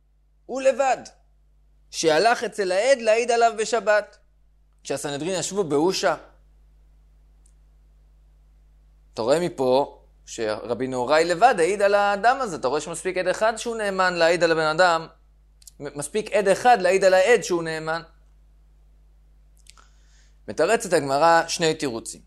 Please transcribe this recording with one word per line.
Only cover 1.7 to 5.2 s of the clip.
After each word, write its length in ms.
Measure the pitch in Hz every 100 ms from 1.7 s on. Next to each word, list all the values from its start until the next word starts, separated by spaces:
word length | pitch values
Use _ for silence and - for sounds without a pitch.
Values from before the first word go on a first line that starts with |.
| _ _
שהלך 520 | - 160 156 220 240
אצל 280 | 220 - 185
העד 300 | 185 240 269
להעיד 300 | 226 226 240
עליו 220 | 233 233 214
בשבת, 600 | 214 233 202 208 208 _ _ _ _ _ _ _
כשהסנהדרין 560 | - 139 151 143